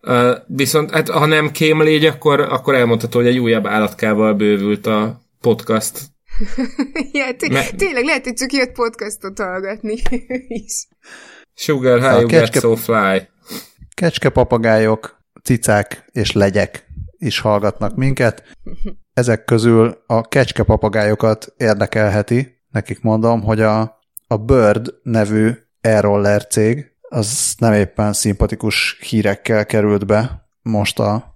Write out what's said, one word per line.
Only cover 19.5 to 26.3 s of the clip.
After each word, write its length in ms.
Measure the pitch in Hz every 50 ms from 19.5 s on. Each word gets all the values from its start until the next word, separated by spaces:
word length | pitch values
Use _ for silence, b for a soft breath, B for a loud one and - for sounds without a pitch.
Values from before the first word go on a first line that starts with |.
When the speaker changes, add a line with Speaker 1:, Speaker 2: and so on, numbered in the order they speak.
| 120 113 110 120 117 113 113 117 - _ _
Speaker 3:
a 220 | _ 120 113 113 -
kecskepapagályokat 1200 | - 143 127 - - - 110 - 113 107 - 107 101 110 104 104 107 - - 110 107 - - - _
érdekelheti, 1080 | _ 123 113 107 101 104 - - 110 107 104 98 107 101 - 120 120 139 - _ _ _ _
nekik 300 | - 110 - - 110 - -
mondom, 400 | 113 110 110 110 113 117 113 101
hogy 180 | 107 110 107
a, 200 | 110 110 107 110 110 110 - _ _ _ _ - _
a 100 | _ 120
Bird 580 | 107 107 117 135 127 113 104 104 110 113 - - _ _
nevű 480 | 123 117 113 107 101 107 110 110 113 120 - _ _ _ _
e-roller 680 | _ 113 110 107 101 104 101 101 101 104